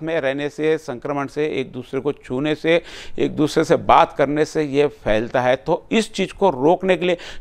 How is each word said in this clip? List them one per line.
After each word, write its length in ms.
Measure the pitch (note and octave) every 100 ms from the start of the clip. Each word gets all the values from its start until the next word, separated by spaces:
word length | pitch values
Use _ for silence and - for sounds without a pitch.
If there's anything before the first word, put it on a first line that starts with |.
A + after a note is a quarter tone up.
में 180 | D#3 D#3+
रहने 280 | C3+ C#3 D3
से, 280 | - D3+ D#3
संक्रमण 500 | - A#2+ C#3 C#3+ C3+
से, 200 | - D3+
एक 240 | - B2+
दूसरे 280 | B2+ - C3+
को 120 | C3+
छूने 440 | C3+ - C3 D3+ D3+
से, 260 | D#3+ E3 - - - -
एक 120 | C#3+
दूसरे 320 | - D3 -
से 120 | D#3 C#3
बात 400 | G2 C3 E3 -
करने 280 | C#3 D3 D#3
से 180 | D#3+
ये 240 | D3+ C#3 D3
फैलता 540 | - A#2+ G#2+ A#2 C3
है। 140 | B2+ C3
तो 320 | - E3 -
इस 220 | A3 G#3
चीज़ 200 | - F3+
को 160 | - G3
रोकने 480 | C3 C#3+ F3+ F#3+ F3
के 80 | F3+
लिए, 120 | F3 - -